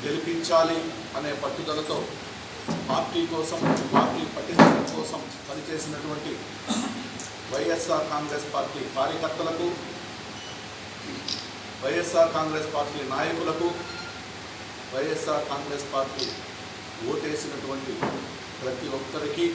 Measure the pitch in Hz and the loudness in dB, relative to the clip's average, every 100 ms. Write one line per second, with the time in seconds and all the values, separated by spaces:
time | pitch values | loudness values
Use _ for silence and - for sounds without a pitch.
0 | 143 160 165 165 165 165 165 160 - - | 0 0 0 0 6 6 8 4 0 -6
1 | - - 147 143 139 131 - 151 151 151 | -6 -4 -2 -2 -2 -2 -2 -2 0 -2
2 | - - - - - - - - - 160 | -2 -6 -8 -10 -10 -8 -4 -2 2 2
3 | 165 170 165 160 156 - - - - - | 2 2 2 0 0 2 4 4 6 6
4 | - - - - - 165 - 107 - - | 6 2 -2 -4 2 10 10 10 2 -2
5 | - - 135 - - 151 156 156 151 151 | -2 -4 -6 -10 -8 -6 -4 -4 -4 -4
6 | 156 151 - - - - - - - 117 | -4 -4 -4 -4 -6 -8 -2 -2 -2 -4
7 | - - - - - 110 170 165 - 156 | -6 -6 -8 -8 -4 0 2 2 2 2
8 | 151 151 147 143 143 135 135 139 - 135 | 2 0 0 -2 -2 -2 -2 -2 -4 0
9 | 135 - 156 - 165 165 175 - - - | 2 2 -2 0 0 2 0 0 -6 -8
10 | - - - - - - - - - - | -8 -10 -10 -10 -10 -10 -10 -10 -10 -8
11 | 98 - - - - - - - 131 165 | -8 -6 -4 -4 -6 -10 -10 -4 0 2
12 | 170 170 165 165 156 156 151 147 143 147 | 4 8 8 6 0 0 0 0 0 -2
13 | 143 135 160 165 160 160 170 170 - - | -2 0 2 2 0 2 2 0 -6 -8
14 | - - - - - - - - - 131 | -8 -8 -10 -10 -10 -10 -10 -10 -4 0
15 | 151 156 156 147 - 143 143 143 - 139 | 2 2 2 2 0 -2 -2 -4 0 0
16 | 135 - 123 - - - - - - - | 0 -2 -4 -4 -8 -10 -10 -10 -10 -6
17 | - 156 151 147 - 139 135 135 131 - | -2 0 0 -2 -4 -6 -4 -4 -4 -2
18 | - - - - - - 127 127 147 135 | -2 -2 -6 -10 -10 -6 -4 -4 -4 -4
19 | 135 156 147 165 170 | -4 -4 -2 2 2